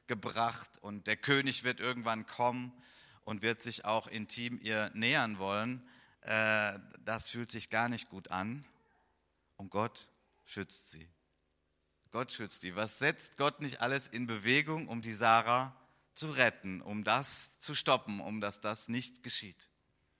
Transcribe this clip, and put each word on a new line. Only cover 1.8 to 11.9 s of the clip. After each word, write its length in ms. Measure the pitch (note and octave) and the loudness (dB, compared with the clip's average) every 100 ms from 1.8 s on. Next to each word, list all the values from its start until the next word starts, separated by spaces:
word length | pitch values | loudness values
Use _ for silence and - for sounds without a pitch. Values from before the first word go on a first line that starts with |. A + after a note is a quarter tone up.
| A#2+ A#2+ A#2 A2 G#2+ | 0 0 0 -2 -2
kommen 440 | - B2 B2 B2 B2 - - - - - | 2 2 2 -4 -12 -20 -20 -20 -16 -8
und 160 | G#2+ | -2
wird 220 | A2 A2+ | 0 0
sich 200 | A#2+ - | -2 -4
auch 220 | G#2 A2 - | 0 0 -2
intim 540 | A2 G#2+ - A#2+ A#2+ | -6 -6 -6 -6 -4
ihr 300 | G#2+ A2 G#2 | -2 0 0
nähern 460 | G#2+ A#2 D3 A#2 G2+ | 0 2 4 2 0
wollen. 420 | G2 G2+ A#2 B2+ - - - _ | 0 0 -2 -4 -10 -20 -20 _
Äh, 560 | - A2 A2 G#2+ G#2 G2 - - | -2 2 4 4 2 -2 -12 -12
das 280 | - A2+ - | -6 -4 -4
fühlt 180 | A#2+ A#2 | -6 -6
sich 220 | A#2 - | -8 -2
gar 180 | A2 A#2+ | 0 2
nicht 220 | A#2 - | 0 -6
gut 180 | F#2+ - | -12 -6
an. 340 | F2+ G2+ C3+ C#3+ _ _ _ _ _ _ _ _ - | -4 -4 -6 -12 _ _ _ _ _ _ _ _ -16
Und 140 | F#2+ | -4
Gott 400 | G2 A2+ - - _ _ _ - | 0 0 -2 -20 _ _ _ -14
schützt 440 | - F#2+ - - | -10 -8 -10 -14
sie. 180 | D#2+ E2 _ _ _ _ _ _ _ _ | -16 -18 _ _ _ _ _ _ _ _